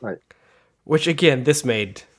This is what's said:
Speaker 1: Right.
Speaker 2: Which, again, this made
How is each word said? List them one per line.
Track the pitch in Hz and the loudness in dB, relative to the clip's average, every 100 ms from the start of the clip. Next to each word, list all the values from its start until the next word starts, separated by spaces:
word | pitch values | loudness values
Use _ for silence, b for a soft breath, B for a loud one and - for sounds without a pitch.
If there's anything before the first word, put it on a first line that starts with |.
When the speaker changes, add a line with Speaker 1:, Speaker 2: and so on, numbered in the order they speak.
Speaker 1:
Right. | 117 92 _ b b b b b - | -12 -12 _ b b b b b -2
Speaker 2:
Which, | 156 160 | -2 0
again, | 156 170 131 127 | 0 2 2 2
this | 147 131 | 0 0
made | 113 101 98 - | -2 -2 -8 -20